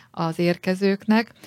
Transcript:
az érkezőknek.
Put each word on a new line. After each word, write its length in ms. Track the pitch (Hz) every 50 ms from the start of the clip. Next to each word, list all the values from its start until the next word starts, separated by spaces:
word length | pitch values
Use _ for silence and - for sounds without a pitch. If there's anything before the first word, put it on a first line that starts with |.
| - _
az 280 | - - 170 165 160 -
érkezőknek. 920 | 175 175 175 - - 190 185 185 202 196 196 196 - - 214 226 233 - - _ -